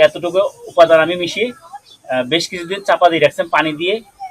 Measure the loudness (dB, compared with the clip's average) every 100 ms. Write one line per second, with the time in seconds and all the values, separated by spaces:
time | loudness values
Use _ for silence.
0 | 2 2 -4 -2 -2 -6 -2 2 6 4
1 | 2 -2 -6 -4 -6 -6 -18 -20 _ _
2 | -6 -4 -2 -4 -4 -10 -8 -6 -2 2
3 | 2 2 0 0 -2 -2 -2 -4 -4 -4
4 | -8 _ -18